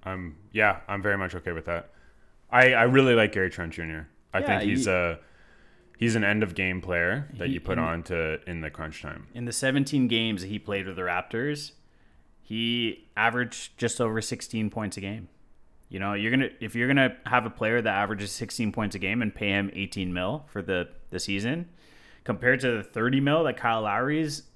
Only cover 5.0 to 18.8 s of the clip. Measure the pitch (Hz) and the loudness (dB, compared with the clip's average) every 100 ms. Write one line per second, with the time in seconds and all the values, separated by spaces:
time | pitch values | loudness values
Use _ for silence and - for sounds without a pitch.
5 | 87 80 - - - - - _ _ - | 2 -2 -12 -20 -20 -20 -20 _ _ -2
6 | 117 113 101 107 107 87 92 92 87 87 | 2 4 4 2 0 0 -2 -2 -2 0
7 | 87 113 143 120 87 87 - 87 80 85 | 2 0 -4 -6 -4 -4 -2 0 0 0
8 | 82 87 80 78 - 85 78 - 80 78 | -4 -2 -2 -4 -6 -8 -8 -8 -12 -10
9 | 80 78 - 117 120 113 135 139 139 143 | -12 -14 -14 -10 -6 -2 0 2 2 2
10 | 127 113 113 104 95 107 - 98 95 90 | 4 4 2 -2 -4 -8 -4 -4 -4 -4
11 | 90 87 - 113 139 147 147 - _ _ | -2 -2 -2 -4 -4 -6 -10 -18 _ _
12 | _ _ _ _ - 110 117 120 117 - | _ _ _ _ -10 -4 -2 0 -2 -4
13 | - - 113 120 120 - - _ 120 - | -12 0 2 2 -4 -6 -14 _ -4 0
14 | 117 110 110 113 - 117 107 113 107 98 | 0 0 -4 -8 -6 -2 -2 -2 -6 -6
15 | 98 110 90 _ - - - - - 95 | -8 -8 -12 _ -20 -20 -20 -20 -14 -6
16 | 98 101 107 131 135 - 110 117 123 139 | -4 -2 0 2 0 -4 -8 -2 2 4
17 | 131 - - 123 117 - 110 120 110 98 | 4 2 0 2 0 -2 0 2 2 2
18 | 101 104 101 - 113 - 113 - | 0 -2 -6 -6 -8 -4 -2 -2